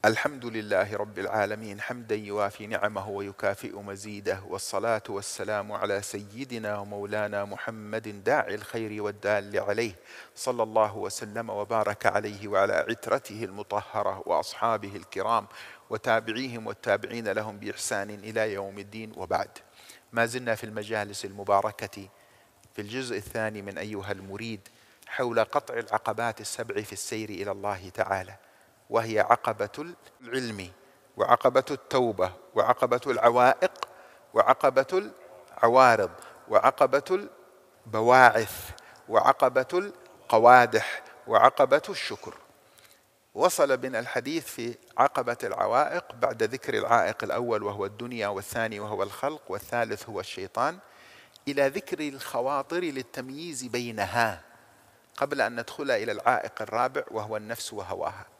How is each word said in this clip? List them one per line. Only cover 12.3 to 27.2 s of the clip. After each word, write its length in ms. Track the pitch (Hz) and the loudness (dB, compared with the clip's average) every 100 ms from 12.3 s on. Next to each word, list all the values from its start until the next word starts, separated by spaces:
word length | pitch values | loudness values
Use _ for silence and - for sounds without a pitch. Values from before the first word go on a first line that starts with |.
| 101 104 | -10 -2
وعلى 260 | 98 98 | 2 4
عترته 720 | 92 - 113 - 135 - - | 2 0 -4 -2 -2 -2 -8
المطهرة 800 | 107 98 104 104 - 107 101 95 92 | -8 -8 -4 -4 -4 -4 -4 -4 0
وأصحابه 680 | 82 - - 117 110 101 98 | 0 0 -2 0 0 -4 -12
الكرام 520 | - 92 101 117 101 - - - _ | -10 -6 -2 -2 -2 -16 -20 -20 _
وتابعيهم 800 | 113 - 113 113 110 131 117 107 | -6 2 0 0 -6 -6 -8 -10
والتابعين 600 | 104 - 101 110 117 110 | -8 0 0 0 -6 -4
لهم 300 | 101 107 101 | -4 -4 -10
بإحسان 520 | 104 101 - 104 101 | -10 -8 -4 -4 -6
إلى 440 | 104 104 110 110 | -10 -6 -2 -2
يوم 260 | 98 98 98 | -4 -8 -10
الدين، 340 | 101 107 110 - | -14 -14 -14 -12
وبعد. 320 | 92 87 - - - - - - _ | -4 -4 -4 -12 -20 -20 -20 -20 _
ما 140 | 117 117 | 0 0
زلنا 300 | 123 123 110 | 0 -4 -4
في 80 | |
المجالس 600 | 110 107 104 110 104 101 101 | -4 -10 -6 -4 -4 -8 -10
المباركة 840 | 98 98 101 107 - 104 - 98 _ _ _ _ _ _ - | -10 2 2 2 -4 -10 -10 -18 _ _ _ _ _ _ -12
في 60 | |
الجزء 360 | 104 123 127 120 | -8 -8 -6 -6
الثاني 440 | 101 117 110 107 | -6 -4 -4 -4
من 160 | 101 95 | -10 -10
أيها 340 | 101 104 98 | -8 -8 -6
المريد 560 | 98 95 98 117 107 - _ _ _ - | -8 -8 -10 -8 -10 -14 _ _ _ -12
حول 360 | - 123 113 | -4 0 2
قطع 300 | 107 143 - | 2 0 -2
العقبات 680 | 120 107 110 - 107 117 107 | -8 -2 -2 -2 -2 -4 -4
السبع 400 | 107 - 113 104 | -10 -8 -4 -4
في 120 | 104 | -6
السير 360 | 98 - 110 | -10 -8 -6